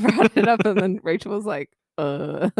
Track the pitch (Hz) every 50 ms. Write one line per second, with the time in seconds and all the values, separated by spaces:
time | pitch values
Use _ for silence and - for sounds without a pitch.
0 | 214 262 - 254 233 220 - - 208 233 233 220 - 214 190 202 185 190 185 220
1 | - 160 165 208 - - 202 208 208 208 151 143 143 - _ _ _ _ - -
2 | 151 143 143 143 147 151 151 135 175 220 -